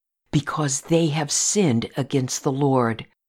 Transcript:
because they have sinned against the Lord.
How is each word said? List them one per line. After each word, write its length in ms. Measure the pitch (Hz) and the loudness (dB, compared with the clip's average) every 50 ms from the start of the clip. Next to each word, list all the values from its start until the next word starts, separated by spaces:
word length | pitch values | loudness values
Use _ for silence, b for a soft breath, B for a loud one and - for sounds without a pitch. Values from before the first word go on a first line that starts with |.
| _ _ _ _ _ _ | _ _ _ _ _ _
because 520 | - 151 143 - - - 151 139 127 - | -2 0 0 -2 -4 -4 -2 -2 -4 -4
they 260 | - - 165 165 170 156 | -2 0 2 2 2 2
have 240 | 143 160 151 139 | 0 -2 -2 -2
sinned 580 | - - - - - 208 196 151 117 117 117 - - | -2 -2 0 0 2 2 4 4 2 2 0 -2 -4
against 480 | - 131 - - 139 127 127 - - - | -6 -4 -2 -2 -2 -2 -2 -4 -4 -4
the 80 | 151 | -4
Lord. 540 | 131 135 143 139 135 131 120 113 113 113 127 - _ _ _ | 0 0 2 2 4 2 2 0 -2 -6 -10 -16 _ _ _